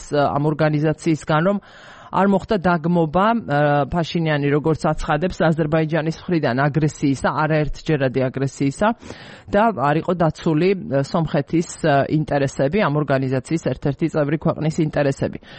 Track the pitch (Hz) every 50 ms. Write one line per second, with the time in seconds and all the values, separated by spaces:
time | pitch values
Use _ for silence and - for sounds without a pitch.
0 | - - 147 147 143 104 92 143 147 156 160 135 160 156 151 147 151 156 151 -
1 | - 170 160 147 - - 160 151 165 196 202 196 - - - - - - - -
2 | - - - 156 190 202 196 180 - - 226 196 151 185 175 165 147 170 175 170
3 | 165 156 139 180 196 220 233 226 - - 143 147 151 147 143 143 139 - 170 175
4 | 160 - - 170 165 160 151 143 143 143 139 151 131 160 156 - - 160 156 -
5 | - - 156 147 175 185 - - 185 160 165 151 160 147 160 160 160 151 160 160
6 | 143 160 156 - - - 180 160 143 131 117 127 143 147 135 160 147 147 - -
7 | - 139 135 - - 190 139 135 156 147 160 151 151 143 - - - - 156 139
8 | 139 131 120 131 131 131 - 131 135 135 - - 139 139 135 - 208 214 240 -
9 | - - - - - - - - - - - 202 220 233 190 147 131 143 151 160
10 | - - 185 170 175 156 - - - 175 160 151 175 190 202 180 - - 131 139
11 | 139 - - 180 165 143 - 151 139 - - 160 175 - - - - 160 143 139
12 | 131 - - 156 156 - 143 143 139 135 - - 139 139 165 214 - 147 143 147
13 | 147 139 139 135 135 131 135 131 - - 156 165 - - - - - 147 139 -
14 | 170 151 - 160 147 139 160 156 - 170 - - 151 156 156 - 165 156 - 147
15 | 147 139 139 - - - - - - - -